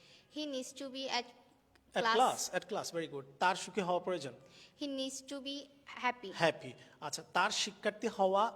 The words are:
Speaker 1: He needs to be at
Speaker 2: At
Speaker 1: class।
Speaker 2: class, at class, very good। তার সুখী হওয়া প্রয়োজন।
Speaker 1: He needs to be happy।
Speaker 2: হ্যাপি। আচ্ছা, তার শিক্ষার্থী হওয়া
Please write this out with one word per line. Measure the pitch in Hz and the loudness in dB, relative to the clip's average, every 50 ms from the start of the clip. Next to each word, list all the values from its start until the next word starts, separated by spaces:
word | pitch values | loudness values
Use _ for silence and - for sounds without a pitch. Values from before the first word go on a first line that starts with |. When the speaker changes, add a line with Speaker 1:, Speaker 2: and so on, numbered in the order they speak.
| - - - - _ _ - | -20 -20 -20 -20 _ _ -8
Speaker 1:
He | 302 302 | -6 -6
needs | 294 269 254 254 - - - | -4 -4 -6 -6 -8 -10 -10
to | 277 269 | -10 -10
be | 247 269 269 262 - 247 | -8 -8 -6 -2 -2 -4
at | 240 - - - - _ _ _ _ _ _ _ _ _ - | -4 -6 -16 -20 -20 _ _ _ _ _ _ _ _ _ -2
Speaker 2:
At | 196 | 2
Speaker 1:
class। | 202 226 226 | 4 6 6
Speaker 2:
class, | 226 262 214 131 - - - - 180 | 8 6 6 4 0 -4 -2 -2 -4
at | - - | -2 -2
class, | 208 170 135 - 165 | -4 -4 -4 -4 -4
very | 165 165 139 | -4 -4 -4
good। | 143 139 135 - - - | -8 -10 -10 -12 -2 2
তার | 185 180 - | 2 2 4
সুখী | - - 190 175 208 | 2 -4 -4 -2 -2
হওয়া | 185 170 180 175 | 0 2 2 2
প্রয়োজন। | 180 190 185 165 135 131 117 - - - - - - - _ _ | 2 0 -2 -2 -4 -8 -10 -12 -20 -20 -20 -20 -20 -20 _ _
Speaker 1:
He | 302 | -6
needs | 285 269 269 262 269 262 - - - | -4 -4 -4 -4 -4 -6 -10 -10 -10
to | 277 277 | -12 -10
be | 254 277 277 285 277 - - - _ - - - | -8 -8 -8 -8 -10 -14 -20 -20 _ -16 -12 -4
happy। | 240 247 240 247 - 190 - | -2 -2 -2 -2 -10 -10 -2
Speaker 2:
হ্যাপি। | - 165 160 147 - - 127 123 - - - - _ | 2 2 2 2 0 -8 -14 -14 -16 -20 -20 -16 _
আচ্ছা, | 156 147 - - 160 - | -8 -8 -8 -8 -10 0
তার | - 175 185 214 | 2 4 4 4
শিক্ষার্থী | 214 - - 208 196 - - 214 202 - - 220 | 2 0 -2 -2 -4 -2 -4 -4 -2 -2 -4 -4
হওয়া | - - 196 190 190 196 214 233 - | 2 4 4 6 6 4 4 2 2